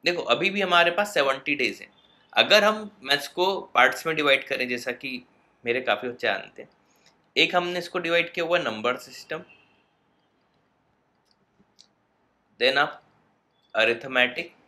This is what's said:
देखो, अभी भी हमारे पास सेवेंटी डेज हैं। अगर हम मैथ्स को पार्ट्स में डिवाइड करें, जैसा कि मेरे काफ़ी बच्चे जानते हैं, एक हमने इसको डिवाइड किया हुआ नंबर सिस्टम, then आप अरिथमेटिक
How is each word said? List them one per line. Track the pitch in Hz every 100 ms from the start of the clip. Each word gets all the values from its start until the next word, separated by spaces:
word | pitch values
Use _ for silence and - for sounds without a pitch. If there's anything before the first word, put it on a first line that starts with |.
देखो, | 165 175
अभी | 135 120 190
भी | 196
हमारे | 190 175 170
पास | 175 208
सेवेंटी | 156 139 135 147
डेज | 143 117 98
हैं। | - _ _ _ _
अगर | - 120 208
हम | 208 214 - _
मैथ्स | 135 143 -
को | - 185 190 -
पार्ट्स | - 131 131 165
में | 156
डिवाइड | 143 131 -
करें, | 131 123
जैसा | 123 127
कि | 120 139 127 - _ _ _
मेरे | 120 123
काफ़ी | 123 104 127
बच्चे | 120 113
जानते | 98 - -
हैं, | - _ _ _ _ _ _ -
एक | 160 180
हमने | 175 180
इसको | 170 180
डिवाइड | 165 170 170
किया | - 165
हुआ | 170
नंबर | 135 110 117 123
सिस्टम, | - - - 156 175 _ _ _ _ _ _ _ _ _ _ _ _ _ _ _ _ _ _ _ _ _ _ _ - _ _ _ _ _ _ _
then | 123 139
आप | 151 - _ _ _ _ _ _ _
अरिथमेटिक | 110 110 117 135 127 123 123 170 _